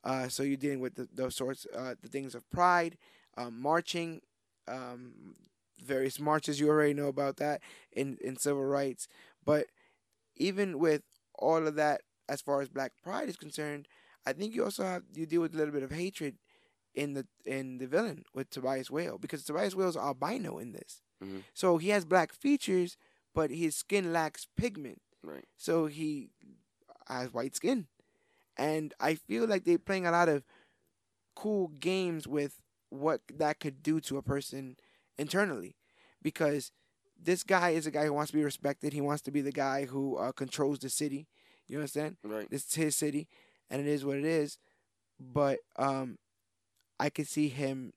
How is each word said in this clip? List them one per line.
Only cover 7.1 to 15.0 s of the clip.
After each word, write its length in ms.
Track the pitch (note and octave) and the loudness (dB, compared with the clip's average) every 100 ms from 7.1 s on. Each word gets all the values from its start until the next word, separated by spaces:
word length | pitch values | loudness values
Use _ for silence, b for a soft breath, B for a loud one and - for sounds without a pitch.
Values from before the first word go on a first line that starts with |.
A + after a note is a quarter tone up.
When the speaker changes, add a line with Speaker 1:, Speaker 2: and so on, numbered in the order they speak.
| C#3 C#3 C#3 | 0 -2 -2
Speaker 1:
that 220 | D3 D3 B B B | -2 -2 B B B
in, 260 | - C#3 B2 | -4 -4 -4
in 140 | - C3 | -8 -2
civil 280 | C#3+ C#3 | 0 0
rights. 440 | C3+ C#3 C#3 B2 - B B B | 2 2 0 -4 -14 B B B
But 220 | - D3+ - _ b b _ _ _ - | 2 2 2 _ b b _ _ _ -2
even 420 | F3+ F#3+ G3+ D3 | 0 2 0 4
with 240 | E3 D3+ _ _ _ | 4 4 _ _ _
all 320 | - C#3 D#3+ D#3+ | 0 4 4 2
of 80 | |
that, 280 | D3+ D3+ C#3+ _ _ - | 2 2 2 _ _ -6
as 120 | C#3 | -6
far 200 | - C#3+ | 0 0
as 80 | C3+ | 0
Black 240 | C3+ C3+ _ | -4 -6 _
Pride 260 | E3+ G3+ C#4 | -8 -6 -6
is 80 | E3+ | -8
concerned, 520 | D3+ D#3 D3+ D3 D3 b b b | -10 -6 -6 -6 -12 b b b
I 80 | - | -4
think 220 | C3+ G#3 | -4 -4
you 80 | A#3 | -2
also 200 | G#3 G3 | -2 0
have, 180 | F#3+ F3+ | -2 -4